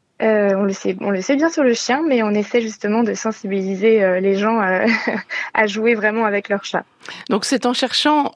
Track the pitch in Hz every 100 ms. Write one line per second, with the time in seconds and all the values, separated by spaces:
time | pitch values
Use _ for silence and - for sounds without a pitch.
0 | _ - 226 214 202 190 202 196 196 190
1 | 202 196 185 277 330 330 262 226 - 262
2 | 320 247 214 208 208 240 226 208 208 220
3 | 220 196 220 214 202 196 190 185 220 220
4 | 190 185 190 196 214 226 190 185 226 226
5 | - 202 - - - - 214 208 226 226
6 | 214 220 220 202 202 202 - 180 - _
7 | - - - 202 - 269 247 247 254 -
8 | 294 302 277